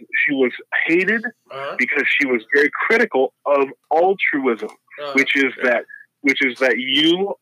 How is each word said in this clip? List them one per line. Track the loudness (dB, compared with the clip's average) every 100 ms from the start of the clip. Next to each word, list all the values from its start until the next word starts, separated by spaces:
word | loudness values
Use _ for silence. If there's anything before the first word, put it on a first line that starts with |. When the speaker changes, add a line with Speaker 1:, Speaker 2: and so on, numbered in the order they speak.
| -6 -2 0
Speaker 1:
she |
was | 2 0 0 -6 -4 0
hated | 0 2 -2 -4 -14 _
Speaker 2:
Uh-huh. | -10 -8 -4
Speaker 1:
because | -2 0 0
she | 0 0
was | -2 0
very | 2 2 0 0
critical | 2 2 2 0 _ 0
of | 2 0 -4 -2
altruism, | 2 2 2 -2 0 0 -2 -6
Speaker 2:
Uh-huh. | -12 _ -14 -4 -2
Speaker 1:
which | 0 2
is | 0 0
Speaker 3:
Yeah. | 0
Speaker 1:
that, | 0 -4 -20 -20 _
which | -2 0 -2
is | 0
that | 0 0
you | 0 2 2 2 -2 -6